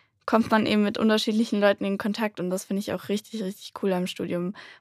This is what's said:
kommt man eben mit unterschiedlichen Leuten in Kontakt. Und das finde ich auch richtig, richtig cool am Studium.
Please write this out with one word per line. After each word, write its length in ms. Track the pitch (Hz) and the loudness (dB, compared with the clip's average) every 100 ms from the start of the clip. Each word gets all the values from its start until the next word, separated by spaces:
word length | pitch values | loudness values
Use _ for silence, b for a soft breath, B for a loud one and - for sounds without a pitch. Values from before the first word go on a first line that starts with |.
| b b - | b b 0
kommt 240 | 226 226 | 2 4
man 140 | 220 | 2
eben 180 | - 214 | 4 2
mit 120 | 202 - | 2 2
unterschiedlichen 640 | 220 214 226 214 226 208 | 2 2 2 0 2 4
Leuten 240 | 202 202 | 4 4
in 140 | 196 196 | 0 -2
Kontakt. 400 | 220 208 214 208 | -2 -2 -4 -2
Und 100 | 180 | -4
das 140 | 185 | -4
finde 160 | - 196 | -2 -4
ich 120 | 202 | -2
auch 160 | 185 - | -6 -4
richtig, 340 | 202 - 220 | -4 -4 -6
richtig 300 | 190 208 - - | -6 -8 -14 -4
cool 100 | 196 | -2
am 140 | 180 180 | 0 -2
Studium. 480 | - 180 175 175 - B B | -6 -4 -4 -4 -8 B B